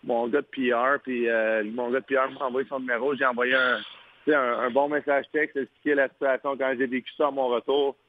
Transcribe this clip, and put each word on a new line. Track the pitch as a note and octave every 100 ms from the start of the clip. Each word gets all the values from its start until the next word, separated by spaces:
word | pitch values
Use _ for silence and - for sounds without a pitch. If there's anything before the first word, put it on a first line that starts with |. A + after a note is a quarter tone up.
mon | - A#2+ A#2
gars | C#3+
de | C#3
P | - B2+
R. | A#2+ B2+ C#3
Puis, | - B2 A#2
euh, | A2+ A2 A2 G#2
mon | A#2 A#2+
gars | B2+
de |
P | - C3+
R | C3
m'a | C3+ C3+
envoyé | B2 C#3
son | C3+
numéro. | B2+ A#2 C3
J'ai | C3+
envoyé | C3+ A#2+ B2
un, | C3 B2+ A#2 G#2 - - -
tu | -
sais, |
un, | D3+ B2 A#2
un | B2
bon | A#2 C#3+
message | D3 C#3 C#3 B2+
texte, | D3+ D#3 C#3+
expliquer | B2+ _ D3+
la | C#3+ C3
situation | _ C#3 B2+ C#3+ C3+
quand | C3 B2+
j'ai | C3
vécu | B2+ A#2+ -
ça | D3+
à |
mon | C#3 C3
retour | A#2+ - C#3 C#3 B2+